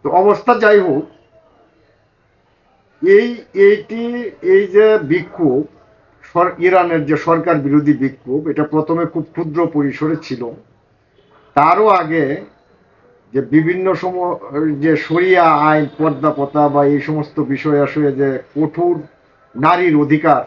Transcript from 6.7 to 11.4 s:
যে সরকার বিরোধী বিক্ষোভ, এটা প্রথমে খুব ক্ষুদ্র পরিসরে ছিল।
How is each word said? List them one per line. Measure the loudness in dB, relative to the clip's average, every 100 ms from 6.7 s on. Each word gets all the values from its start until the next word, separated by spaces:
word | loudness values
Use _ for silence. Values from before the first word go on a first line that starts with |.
| 4 2 -2 -2
যে | -2
সরকার | 0 -2 0 -2
বিরোধী | 2 2 2
বিক্ষোভ, | 0 -2 -6 -6 -6 -4
এটা | -4
প্রথমে | -2 -2 -2 -4 -4
খুব | -6 -8
ক্ষুদ্র | -10 -6 -4 -2
পরিসরে | -2 -4 -4 -6 -6
ছিল। | -8 -10 -10 -14 _ _ _ _ _ _ _ _